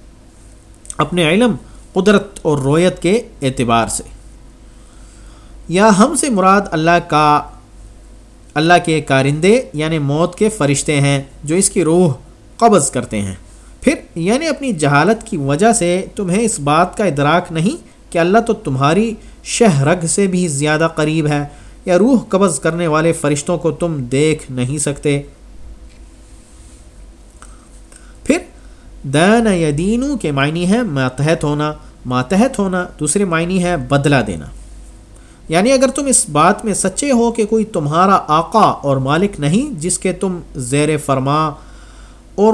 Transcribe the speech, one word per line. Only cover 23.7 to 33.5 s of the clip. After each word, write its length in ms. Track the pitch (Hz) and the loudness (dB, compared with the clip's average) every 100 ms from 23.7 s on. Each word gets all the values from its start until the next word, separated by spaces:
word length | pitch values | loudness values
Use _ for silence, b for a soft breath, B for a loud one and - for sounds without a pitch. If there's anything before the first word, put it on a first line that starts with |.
تم 320 | 151 175 151 120 | -4 -4 -4 -4
دیکھ 400 | 127 156 156 - | 0 0 0 -6
نہیں 260 | 127 123 151 | -6 -4 -4
سکتے۔ 440 | 151 139 151 143 143 - - - - - - - - - - - - - - - - - - - - - - - - - - B B B | -4 -4 -2 -2 -6 -16 -20 -20 -18 -18 -20 -20 -20 -20 -20 -20 -20 -20 -20 -20 -20 -20 -20 -20 -20 -20 -20 -20 -20 -20 -20 B B B
پھر 140 | - 320 - b b b b - 143 | -2 -2 -4 b b b b -14 -4
دان 340 | 143 180 233 226 | 2 4 4 2
یدینو 640 | 185 160 143 185 233 269 269 | 2 0 0 -2 -2 -2 -4
کے 140 | 165 | -4
معنی 380 | 139 143 160 175 | -2 -2 0 0
ہے 120 | 220 | 0
ماتحت 600 | 233 139 127 - 147 170 | 0 -2 -2 -2 0 0
ہونا، 300 | 151 147 151 151 B B 127 | -2 -2 -4 -6 B B -6
ماتحت 540 | 127 - 190 262 262 | -4 0 0 0 0
ہونا، 260 | 196 185 175 - | -2 -2 -6 -6
دوسرے 260 | 151 202 196 | -4 -2 0
معنی 380 | 160 170 | -2 -2